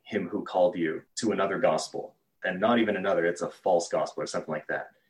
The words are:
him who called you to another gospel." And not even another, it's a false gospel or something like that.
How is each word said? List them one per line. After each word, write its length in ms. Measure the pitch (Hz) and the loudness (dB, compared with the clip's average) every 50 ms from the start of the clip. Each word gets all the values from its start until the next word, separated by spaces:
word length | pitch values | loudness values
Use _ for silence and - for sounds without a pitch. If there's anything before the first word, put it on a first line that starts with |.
| _ | _
him 260 | - - 101 92 82 | -6 -4 -4 -4 -4
who 160 | - 98 - | -6 -6 -6
called 320 | - - 95 90 90 - | -2 2 4 4 4 2
you 260 | 87 82 80 80 - - _ - | 2 -2 -2 -2 -4 -8 _ -10
to 160 | - 120 110 98 | -4 -2 0 0
another 260 | 95 95 95 95 87 | 0 0 0 0 2
gospel." 560 | 82 - - - - - - - - - - _ _ _ _ _ - | 2 2 2 2 -2 -4 -8 -10 -10 -10 -12 _ _ _ _ _ -4
And 160 | 90 92 92 | -4 -2 0
not 180 | 104 113 120 117 | 2 4 4 4
even 180 | 113 104 98 | 4 2 2
another, 280 | 95 92 101 92 85 82 | 0 0 0 0 2 2
it's 160 | 87 87 - | 2 0 0
a 80 | - - | -4 -8
false 400 | - - - 95 90 85 - - | -8 -4 0 2 2 2 2 2
gospel 340 | - 80 78 - - - - | -2 -2 -2 -2 -4 -6 -8
or 40 | |
something 260 | - - - - - 76 | -6 -6 -6 -6 -4 -6
like 140 | 76 - | -6 -6
that. 240 | - 78 71 - - _ _ _ _ | -6 -6 -6 -6 -8 _ _ _ _